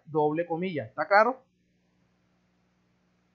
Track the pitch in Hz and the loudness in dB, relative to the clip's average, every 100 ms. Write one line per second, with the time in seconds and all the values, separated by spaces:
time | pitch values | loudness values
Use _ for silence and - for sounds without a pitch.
0 | - 151 151 156 170 165 185 151 110 - | -6 0 0 0 -4 -4 -4 -6 -8 -6
1 | 156 202 226 262 _ _ _ _ _ _ | 2 4 4 0 _ _ _ _ _ _
2 | _ _ _ _ _ _ _ _ _ _ | _ _ _ _ _ _ _ _ _ _
3 | _ _ _ | _ _ _